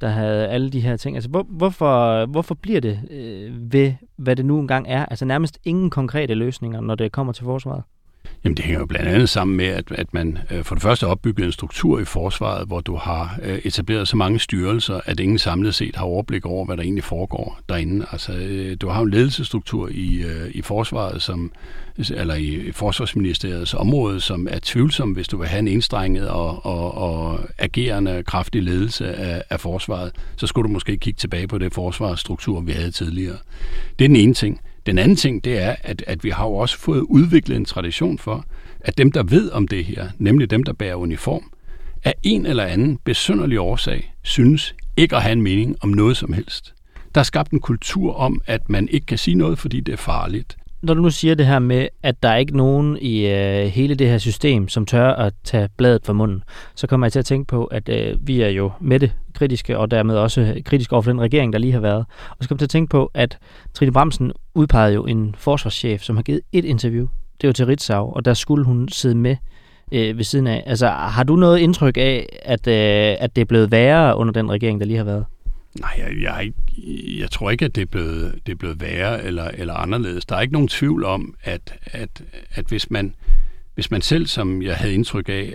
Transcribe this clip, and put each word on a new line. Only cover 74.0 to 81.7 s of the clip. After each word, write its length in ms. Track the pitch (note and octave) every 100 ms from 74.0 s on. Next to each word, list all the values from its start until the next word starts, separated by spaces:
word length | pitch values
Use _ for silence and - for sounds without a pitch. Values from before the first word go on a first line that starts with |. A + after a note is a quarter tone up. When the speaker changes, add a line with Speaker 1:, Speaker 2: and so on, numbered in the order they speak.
| D3 G2+
Speaker 1:
under 180 | A2+
den 180 | A2 G#2+
regering, 280 | G#2 A2+ G#2
der 60 | G2+
lige 120 | A2+
har 60 |
været? 220 | G#2 G#2 A2 - - - - -
Speaker 2:
Nej, 120 | - -
jeg, 240 | - G2+
jeg 140 | F#2 -
er 40 |
ikke, 800 | G#2+ A2+ - - - - - -
jeg 120 | G2
tror 180 | - G#2
ikke, 160 | A#2 D3
at 100 | A2
det 60 |
er 40 | F#2
blevet, 540 | F#2 E2 E2 D#2+ - -
det 60 |
er 40 | F2
blevet 260 | F2 D#2+
værre 420 | E2 E2+ G2 A2+
eller, 280 | F#2+ E2+ E2
eller 200 | - E2+
anderledes. 520 | E2 E2+ A#2 G2 F2 -
Der 100 | F#2+
er 60 |
ikke 120 | C3
nogen 140 | D3+ C#3
tvivl 360 | - C#3 E3
om, 320 | G2 F#2+ - -
at, 300 | - E2+ -